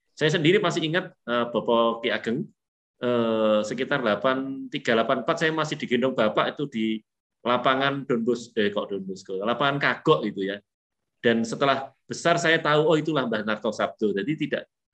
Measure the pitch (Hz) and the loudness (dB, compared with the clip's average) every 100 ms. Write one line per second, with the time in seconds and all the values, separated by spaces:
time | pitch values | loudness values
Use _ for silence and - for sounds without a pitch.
0 | _ - 156 175 151 202 180 165 160 175 | _ -2 0 4 4 4 2 0 0 -2
1 | - - - 120 120 107 117 117 117 113 | -4 -10 -2 -2 0 -2 2 2 2 0
2 | 117 107 117 127 - _ _ _ _ _ | -2 -2 -2 -4 -6 _ _ _ _ _
3 | 123 120 113 110 110 107 104 123 131 143 | -2 0 0 2 2 2 0 -4 -2 0
4 | 117 101 135 131 135 135 - 110 127 113 | 0 0 0 0 -4 -8 -8 -6 0 2
5 | - 127 139 160 160 160 151 151 117 123 | 2 0 0 0 0 0 -2 -4 -2 0
6 | 131 120 110 107 110 - 147 113 110 110 | 0 2 2 2 0 -2 -6 -2 -2 -2
7 | - _ _ _ 117 123 127 131 139 139 | -8 _ _ _ 0 2 2 2 0 -2
8 | 131 120 113 120 117 - 104 - - 98 | -2 -2 0 -2 -4 -2 0 0 -4 -6
9 | 95 92 - 95 107 120 143 139 143 120 | -8 -12 -8 -6 -2 0 0 0 0 0
10 | - 156 104 98 95 101 - _ _ _ | 2 2 0 -4 -6 -6 -14 _ _ _
11 | _ _ 120 113 110 - 139 131 - _ | _ _ 0 2 0 0 0 0 -4 _
12 | _ - 170 165 160 165 160 151 156 156 | _ -2 2 2 4 2 4 2 4 2
13 | 156 151 123 110 107 107 113 104 101 - | 2 0 0 -2 -2 -2 -4 -2 -4 0
14 | 107 98 101 151 147 113 - _ _ | -2 0 -2 -4 -4 -6 -8 _ _